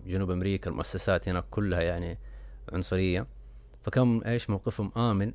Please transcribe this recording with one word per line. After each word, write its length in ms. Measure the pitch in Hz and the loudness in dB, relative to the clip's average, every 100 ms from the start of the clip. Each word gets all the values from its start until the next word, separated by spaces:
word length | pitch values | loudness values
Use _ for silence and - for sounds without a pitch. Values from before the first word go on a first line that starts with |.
| 92 | -2
جنوب 260 | 92 95 | 0 2
أمريكا 380 | 90 95 95 90 | 2 2 0 -2
المؤسسات 600 | - - 92 - 92 - | -4 -4 -4 2 2 2
هناك 160 | 90 - | -2 -2
كلها 320 | - 104 87 | -2 2 2
يعني 380 | 85 87 85 82 - - - - - | 2 0 -4 -6 -10 -14 -14 -14 -6
عنصرية، 560 | 90 92 92 95 90 127 - - - - - | -4 0 2 4 2 -2 -10 -18 -20 -20 -10
فكان 400 | - 131 127 113 | -2 4 4 4
إيش 260 | 104 120 - | 2 -2 0
موقفهم 420 | 98 - 110 101 - | -2 -2 -2 -2 2
آمن 360 | 117 98 101 | 2 4 0